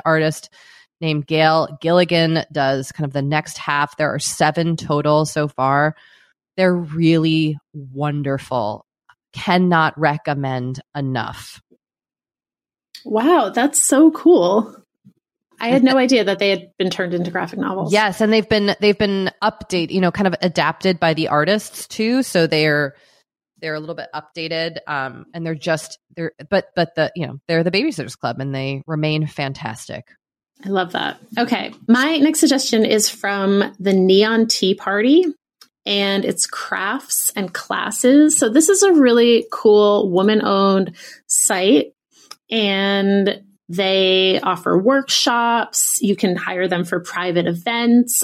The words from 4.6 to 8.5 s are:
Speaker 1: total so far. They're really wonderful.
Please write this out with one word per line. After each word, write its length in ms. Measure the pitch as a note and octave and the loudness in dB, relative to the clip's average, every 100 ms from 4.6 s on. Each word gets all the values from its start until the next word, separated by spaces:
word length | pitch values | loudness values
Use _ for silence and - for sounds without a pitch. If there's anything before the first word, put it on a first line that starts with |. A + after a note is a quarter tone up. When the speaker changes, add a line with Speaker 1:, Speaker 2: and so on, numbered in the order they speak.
| E3 E3 | -2 -2
Speaker 1:
total 480 | - D3 D3 D3+ D#3 | -2 -2 2 2 0
so 220 | D#3 D3 | -2 -4
far. 460 | - C3 C#3 D3+ - _ _ _ _ _ - | -2 0 2 0 -2 _ _ _ _ _ -2
They're 200 | F#3 F3+ | 0 0
really 800 | E3 D#3 E3 E3 D#3+ D#3+ D#3 D3 _ | -4 0 2 4 2 2 0 -4 _
wonderful. 1120 | D3+ C3+ C3+ D3 D3 C#3 C3+ - | -18 -14 -6 -4 -4 -4 -6 -4